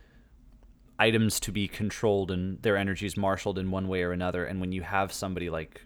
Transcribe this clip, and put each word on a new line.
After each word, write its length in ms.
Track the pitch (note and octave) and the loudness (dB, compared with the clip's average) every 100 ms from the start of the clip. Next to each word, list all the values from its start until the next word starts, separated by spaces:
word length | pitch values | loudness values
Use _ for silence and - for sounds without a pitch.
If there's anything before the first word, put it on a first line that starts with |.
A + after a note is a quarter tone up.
| - - - - - - - - - - | -20 -20 -20 -20 -20 -20 -20 -20 -8 4
items 400 | A2 A2 A2 - | 6 6 4 2
to 120 | - | -4
be 160 | G#2 G2 | -2 -2
controlled 600 | - G#2+ - A2+ G2+ F#2 | -2 -4 0 2 2 2
and 300 | F#2 F#2 F#2+ | -2 -2 0
their 140 | A2+ G2+ | 2 2
energies 400 | G2 F#2 G#2 F#2 | 2 -2 -2 0
marshaled 420 | G2 F#2+ G#2 F#2+ | 0 0 -2 -2
in 120 | F#2+ | -2
one 160 | F#2+ F#2+ | -2 0
way 160 | F#2 | 0
or 100 | F2 | 0
another. 320 | F2+ F2+ F2+ | 0 -2 -2
And 160 | F2 F#2 | -4 -4
when 120 | F#2 | -4
you 100 | F#2 | -4
have 300 | E2 G2 F#2+ | -2 0 0
somebody 360 | - G2 F2 F2 | -2 -6 -4 -4
like 340 | D#2+ D#2 - | -4 -8 -14